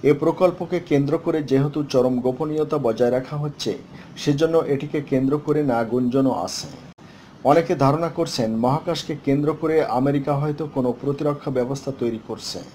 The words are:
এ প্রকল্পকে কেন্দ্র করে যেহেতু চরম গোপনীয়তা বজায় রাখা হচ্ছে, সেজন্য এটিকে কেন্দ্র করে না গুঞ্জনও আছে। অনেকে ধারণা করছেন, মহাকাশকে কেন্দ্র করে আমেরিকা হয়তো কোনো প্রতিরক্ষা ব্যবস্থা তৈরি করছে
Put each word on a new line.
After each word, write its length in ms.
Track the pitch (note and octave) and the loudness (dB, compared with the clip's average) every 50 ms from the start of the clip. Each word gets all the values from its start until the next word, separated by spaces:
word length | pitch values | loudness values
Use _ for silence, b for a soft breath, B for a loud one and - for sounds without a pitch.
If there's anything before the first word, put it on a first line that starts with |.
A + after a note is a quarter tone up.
| - C3+ | 4 4
এ 20 | D3 C#3+ | 2 4
প্রকল্পকে 560 | D#3 E3 D#3 - F#3 F3+ F3 - F3+ E3+ F3+ F3 E3+ - | 2 0 2 4 2 2 2 0 -6 -4 -4 -4 -2 2
কেন্দ্র 240 | D3+ C#3 C#3+ C#3 D3 E3 E3+ | 2 2 2 2 0 0 0
করে 140 | E3+ D#3+ D#3 D3 C3 | 0 -2 -2 0 2
যেহেতু 280 | C3+ C3+ C#3 D3 D3 D#3 D3 C3+ | 2 2 2 2 0 -4 -4 2
চরম 240 | - C3 B2 B2+ B2+ B2 A#2+ | 2 4 4 4 2 2 0
গোপনীয়তা 520 | B2+ B2 B2+ D#3 D#3 D3+ D3+ D3+ C#3+ D3+ D3+ C3 | 0 -2 0 -2 -4 0 -2 -2 0 0 0 2
বজায় 280 | - D3+ A2 B2 A#2+ B2 | 0 2 4 2 2 2
রাখা 200 | B2+ C3+ - D3+ D3 | 0 -2 -4 -6 -6
হচ্ছে, 340 | D3 D3+ C#3+ - - - F#2+ - - - B B B B B - | -6 -6 -6 -4 -4 -4 -4 -6 -8 -16 B B B B B -6
সেজন্য 380 | - C#3+ D3 C#3+ D#3+ D#3+ E3 E3 D3 - | 0 0 2 2 2 4 4 2 2 2
এটিকে 320 | C#3+ C#3 D3 D3 - D#3 C#3+ - | -2 -2 -2 -4 -4 -6 -4 0
কেন্দ্র 220 | C#3+ C3 C3 C3+ C#3 D3+ D3+ | 0 2 2 2 0 0 0
করে 160 | D3+ D3+ D3+ D3 C#3 | 0 0 0 2 2
না 60 | A#2+ A#2 A#2 A2 | 2 0 0 0
গুঞ্জনও 440 | A2+ B2+ B2+ B2 A#2+ C3+ C3+ C3 A#2 F2+ F2 | 0 0 0 2 2 2 2 2 0 0 -4
আছে। 240 | G2+ - - - - - - - - - - B B B B B B B B - | -6 -6 -8 -10 -12 -14 -18 -20 -20 -20 -20 B B B B B B B B 4
অনেকে 280 | B2+ D3 E3 E3 - F3+ | 6 6 6 6 2 0
ধারণা 340 | C#3+ C#3 C3+ C#3+ D#3+ E3+ E3 E3 E3+ | 2 4 4 4 2 0 -2 -2 -2
করছেন, 320 | E3 D3+ - - A#2+ A2 A2+ A2+ A#2 | -4 -2 0 -2 -2 0 0 0 2
মহাকাশকে 500 | B2 C3+ D#3 D#3 - E3 D3+ - - D#3+ C#3+ - | 2 2 0 0 -2 -4 -4 -4 -8 -8 -6 0
কেন্দ্র 240 | C#3 C#3 C#3 D3 D3+ D#3+ D3+ | 0 0 2 2 0 -2 0
করে 140 | E3 D#3 D#3 D#3+ C#3+ - - B2 | -2 2 2 2 2 2 0 0
আমেরিকা 340 | C3 C#3+ C#3+ C#3+ C#3 C#3+ C#3+ C#3 | 2 2 2 0 0 0 0 0
হয়তো 220 | D3 D3+ D3 D3 D#3+ D3 - | 0 -2 -2 -4 -6 -6 -4
কোনো 140 | C#3 B2+ B2 A#2+ | -2 -2 -2 -2
প্রতিরক্ষা 560 | - - C#3 C#3 C#3 D3+ D3 C#3+ C#3+ - D3+ | -2 -2 -4 -2 0 -2 -2 -2 -2 -4 -4
ব্যবস্থা 400 | C3 B2+ B2 B2 C#3 C3+ - C#3 C3 - | -2 0 0 -2 -2 -6 -6 -8 -6 -2
তৈরি 220 | B2 A#2 A2+ A2 G#2+ - | -2 -2 -2 -4 -8 -10
করছে 320 | A2+ G#2+ - - - F#2 - - - | -10 -10 -8 -10 -10 -10 -12 -14 -20